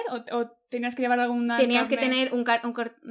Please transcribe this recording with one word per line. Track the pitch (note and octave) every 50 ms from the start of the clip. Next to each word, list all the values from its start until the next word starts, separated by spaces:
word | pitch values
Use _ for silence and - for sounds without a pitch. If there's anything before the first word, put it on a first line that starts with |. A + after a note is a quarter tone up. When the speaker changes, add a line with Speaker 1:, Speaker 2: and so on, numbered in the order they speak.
| A#4 A#4
Speaker 1:
o, | B3+ A#3 A#3+ - A#3+ A#3+
o | A#3+ A#3+ - _ _ -
tenías | - A#3+ A#3 B3 B3
que | C4 B3+
llevar | A#3+ B3 A#3+
alguna | B3 A#3+ A#3+ A#3+ A#3+ A#3+ A#3
Speaker 2:
Tenías | A#3 C4 A#3+ A#3+ B3 A#3 A3+
que | A#3
Speaker 1:
carne? | - C4 C4
Speaker 2:
tener | B3+ B3+ C4 B3+ -
un | B3 A#3+
car-, | B3 A#3 A#3 A#3+
un | A#3+ A#3
cor-, | - A#3 A3+ - _ - -